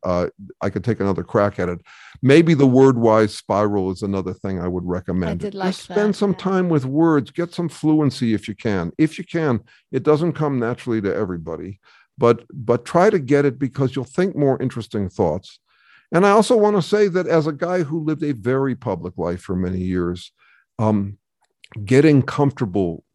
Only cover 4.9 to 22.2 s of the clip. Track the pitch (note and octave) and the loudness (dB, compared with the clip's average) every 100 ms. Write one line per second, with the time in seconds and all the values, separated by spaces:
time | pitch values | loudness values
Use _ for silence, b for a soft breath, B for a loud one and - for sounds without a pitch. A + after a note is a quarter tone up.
4.9 | F2+ - F2+ E2+ E2+ G3+ G3 F#3 F#3+ - | -6 -4 -4 -2 -4 -8 -6 -6 -6 -6
5.9 | F#3+ G#3 F#3+ G3+ F3+ F#3+ F#3+ F3+ D#3 C3 | -2 -2 0 -2 -2 -2 -2 0 0 0
6.9 | C#3+ E3 D3+ A2 - E3+ - E3+ - D#3 | 0 2 2 -2 -6 -8 -6 -8 -4 0
7.9 | D#3 D3 - A#2 G#2 - G2+ A2+ G2 E2+ | 2 0 -2 -2 -2 -4 -8 -4 -2 -4
8.9 | - D#3 - E3+ E3 D#3 A2+ b b _ | -2 -2 -2 -8 -4 -2 -2 b b _
9.9 | C3+ C#3 D3+ E3+ D3+ D3+ C3+ A2+ A#2+ - | -4 2 2 0 -2 -4 -2 -4 -4 -4
10.9 | A2+ G2 F#2 G2+ F2 D#2+ D#2+ F2 G2 b | -4 -2 -2 -4 -6 -8 -10 -12 -16 b
11.9 | b b - A#2+ A#2 - D3 A2 A#2 - | b b 0 2 2 -2 -8 -2 -2 0
12.9 | E3+ G3+ G3+ B2+ C#3+ C#3+ B2+ C#3 - C3+ | 2 4 2 2 2 2 -2 -6 -2 -4
13.9 | C3+ A#2+ - F#3 - C#3+ C3 B2+ - A2 | -4 -6 -4 -4 0 0 0 -4 -6 -8
14.9 | A2 F#2+ - F2 E2 - - b b b | -6 -6 -2 -2 -2 -8 -20 b b b
15.9 | b b E3+ G3+ G#3 G#3 A#3 G#3 G#3 D3+ | b b 2 4 4 4 4 4 2 0
16.9 | G#3 G3+ F3+ F3+ E3 D#3 C#3+ F3 F#3 D3 | 2 2 0 0 0 0 -4 -4 -2 -2
17.9 | D#3+ D3+ D#3 D3+ B2 G#2 C3 C3+ A#2+ - | -4 -4 -4 -4 -4 -2 -2 -2 -4 -6
18.9 | F2+ E2+ - E2+ F2+ - F#2 F2+ F#2 F#2 | -6 -8 -6 -4 -4 -6 -4 -4 -4 -4
19.9 | F2+ F2 F2 - b b b b - A2 | -2 -2 -6 -12 b b b b -4 0
20.9 | G#2 G2+ G#2 _ _ _ _ - - G2+ | 0 -2 -8 _ _ _ _ -20 -14 2
21.9 | B2+ D#3 C#3+ | 6 8 6